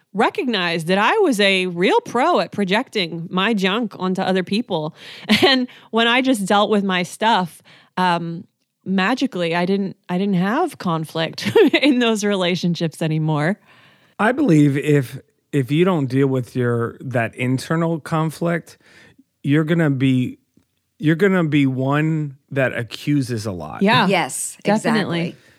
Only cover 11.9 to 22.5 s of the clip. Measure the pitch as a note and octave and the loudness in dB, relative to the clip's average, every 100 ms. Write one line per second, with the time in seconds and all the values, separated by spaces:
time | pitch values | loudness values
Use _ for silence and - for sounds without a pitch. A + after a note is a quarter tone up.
11.9 | B3 A#3 G#3+ G#3 G3+ F3+ F3+ F3 E3 E3 | 2 2 0 -2 0 0 0 -2 -2 -4
12.9 | - D#3+ D#3 D#3 D3+ D#3 G#3 _ - _ | -4 -4 -2 -2 0 0 -4 _ -20 _
13.9 | _ _ - G#3+ C4 C4+ D#3 D3 C#3 D3 | _ _ -2 -2 0 4 4 4 2 2
14.9 | D3 B2 C3+ - _ _ D3 B2 D3 F3+ | 2 0 -10 -18 _ _ -4 0 2 2
15.9 | E3+ C3+ C3 C#3 C3 A#2+ B2+ B2 A#2+ A#2 | 2 0 0 0 0 -4 -4 -2 0 -4
16.9 | - C#3 A#2+ A2+ - B2 B2+ - E3 E3 | -6 -6 -4 -4 -4 -2 -2 -2 -2 -2
17.9 | E3 - D#3+ D#3+ - E3+ E3+ - - _ | -4 -4 -2 -2 -2 -4 -4 -6 -20 _
18.9 | - - _ _ _ C#3 D3 D#3 E3+ D#3 | -20 -20 _ _ _ 0 0 2 2 2
19.9 | C3 C3 B2+ B2+ - _ _ _ _ _ | 2 2 2 0 -6 _ _ _ _ _
20.9 | - D3+ E3 G3 F#3+ D#3+ D3 C3+ B2+ C3 | -4 0 2 4 2 2 2 2 0 0
21.9 | C#3+ D#3 D#3+ D3 C3+ - | 0 0 -2 -4 -10 -8